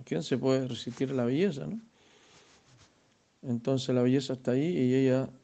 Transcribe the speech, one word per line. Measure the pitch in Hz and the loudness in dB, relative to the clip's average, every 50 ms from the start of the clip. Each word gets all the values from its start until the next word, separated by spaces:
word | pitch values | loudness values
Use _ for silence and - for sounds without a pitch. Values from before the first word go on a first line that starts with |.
| 120 | -8
¿quién | - 147 165 165 | -6 -6 -4 -2
se | - 135 | -2 -2
puede | 117 135 135 131 131 131 | 0 2 2 2 2 0
resistir | 127 120 - - 123 120 - - 131 | -2 -6 -8 -8 -8 -4 -4 -4 -2
a | 139 | 0
la | 127 120 | 0 0
belleza, | 120 131 151 196 202 147 - - 156 | 0 2 2 0 0 -2 -4 -6 -8
no? | 196 226 - - _ _ _ _ _ _ _ - - - - - - _ _ _ - - - _ _ _ _ _ _ _ _ _ _ _ | -8 -10 -10 -16 _ _ _ _ _ _ _ -20 -20 -20 -20 -20 -20 _ _ _ -20 -20 -20 _ _ _ _ _ _ _ _ _ _ _
Entonces | - 135 120 117 120 135 135 131 131 - 123 | -6 -4 -4 -2 -2 -2 -2 -2 0 0 2
la | 123 | 2
belleza | 123 127 131 139 131 131 131 | 4 4 4 2 0 -2 -6
está | 127 - 127 | -4 -2 0
ahí | 123 135 151 | 0 0 0
y | 175 180 151 127 123 127 | 0 0 2 2 2 4
ella | 135 135 131 127 131 135 - - - | 4 4 4 4 2 0 -2 -8 -16